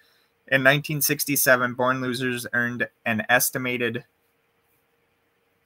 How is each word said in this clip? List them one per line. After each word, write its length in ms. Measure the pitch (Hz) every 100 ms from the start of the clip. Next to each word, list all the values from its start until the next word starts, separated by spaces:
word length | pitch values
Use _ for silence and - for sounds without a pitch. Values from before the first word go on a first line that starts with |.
| _ _ _ _ -
In 160 | 135
nineteen 380 | 131 147 147 151
sixty-seven, 720 | - 143 - 135 - 123 123
Born 260 | 120 127 131
Losers 480 | 127 120 127 120 117
earned 340 | 120 120 120 117 _ 117
an 200 | 110 -
estimated, 760 | 123 - 135 127 123 120 120 - _ _ _ _ _ _ _ _ _ _ _ _ _ _ _